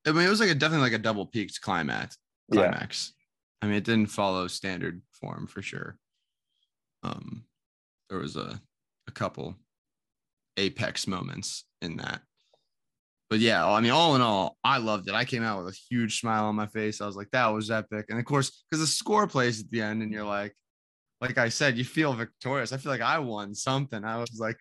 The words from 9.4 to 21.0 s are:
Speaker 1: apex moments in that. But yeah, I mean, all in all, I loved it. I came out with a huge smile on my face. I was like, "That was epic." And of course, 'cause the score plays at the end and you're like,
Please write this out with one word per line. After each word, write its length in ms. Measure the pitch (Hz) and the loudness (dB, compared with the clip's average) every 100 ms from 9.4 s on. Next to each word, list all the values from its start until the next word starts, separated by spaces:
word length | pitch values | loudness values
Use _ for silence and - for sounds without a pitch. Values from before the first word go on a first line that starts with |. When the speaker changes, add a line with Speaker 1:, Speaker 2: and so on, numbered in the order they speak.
| 71 92 _ _ _ _ _ _ _ _ _ - | -10 -12 _ _ _ _ _ _ _ _ _ -4
Speaker 1:
apex 500 | 98 - - - - | -2 -2 -4 -4 -4
moments 580 | 92 90 - - - - _ | -4 -6 -8 -10 -10 -14 _
in 140 | 87 82 | -8 -6
that. 260 | 82 - - _ _ _ _ _ _ _ _ _ - | -6 -8 -12 _ _ _ _ _ _ _ _ _ -2
But 100 | 110 | 2
yeah, 260 | 117 95 85 | 4 4 4
I 120 | 104 | 4
mean, 100 | 117 | 6
all 260 | 143 170 135 | 6 6 6
in 60 | |
all, 360 | 120 101 92 - | 4 4 0 0
I 140 | 120 135 | 2 2
loved 300 | 110 104 92 | 2 -2 0
it. 60 | |
I 100 | 107 123 | -2 -2
came 160 | 123 | -2
out 200 | 113 101 | -2 -4
with 120 | 90 | -6
a 20 | - | -12
huge 440 | - 123 113 - | -4 -2 0 -2
smile 260 | 117 110 107 | 0 0 0
on 80 | |
my 120 | 107 104 | 0 -4
face. 340 | 110 107 104 | -4 -4 -4
I 40 | 104 | -8
was 80 | 98 | -10
like, 140 | 101 | -4
"That 160 | 127 117 | 2 2
was 220 | 110 107 | 2 -2
epic." 360 | 110 107 107 107 | -4 -4 -8 -6
And 100 | 113 | -6
of 60 | |
course, 400 | 120 139 135 - _ | 0 0 0 -4 _
'cause 100 | 156 | -2
the 60 | 156 | 0
score 400 | - - 214 208 | -2 2 2 2
plays 340 | 139 123 110 | 2 0 0
at 80 | 95 | -4
the 140 | 113 | -4
end 200 | 107 110 | -2 -2
and 80 | 107 | -4
you're 120 | 107 | -6
like, 300 | 104 101 104 - _ _ _ _ | -4 -4 -6 -10 _ _ _ _